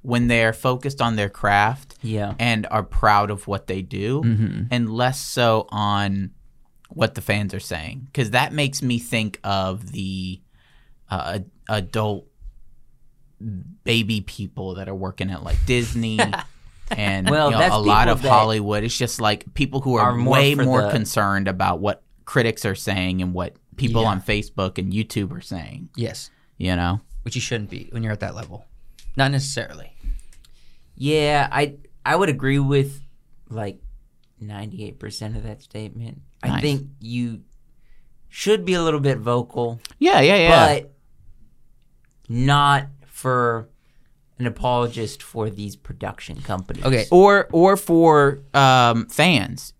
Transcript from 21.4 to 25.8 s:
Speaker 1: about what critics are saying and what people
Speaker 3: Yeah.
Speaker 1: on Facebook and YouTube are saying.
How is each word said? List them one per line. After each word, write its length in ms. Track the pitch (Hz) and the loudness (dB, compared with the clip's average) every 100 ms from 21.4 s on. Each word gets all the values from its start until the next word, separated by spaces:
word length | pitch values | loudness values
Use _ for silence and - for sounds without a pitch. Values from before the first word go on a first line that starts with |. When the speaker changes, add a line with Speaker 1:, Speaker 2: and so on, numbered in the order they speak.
| 98 | -2
Speaker 1:
about 320 | 92 95 87 | 0 0 0
what 240 | 101 - _ _ - | -2 -4 _ _ -2
critics 400 | 139 113 113 107 | 0 2 0 -4
are 100 | 95 | -4
saying 460 | - 98 92 92 | -4 -2 -2 -2
and 120 | 90 | -2
what 220 | 90 87 _ _ - | -4 -6 _ _ -4
people 240 | 127 117 | 0 2
Speaker 3:
Yeah. 80 | 113 | 2
Speaker 1:
on 120 | 98 | 0
Facebook 560 | - 104 101 - 92 95 | -2 -4 -4 -4 -4 -4
and 140 | 95 | -4
YouTube 400 | 98 107 113 95 - | -4 -4 -4 -6 -8
are 60 | |
saying. 480 | - 90 78 - | -12 -12 -12 -16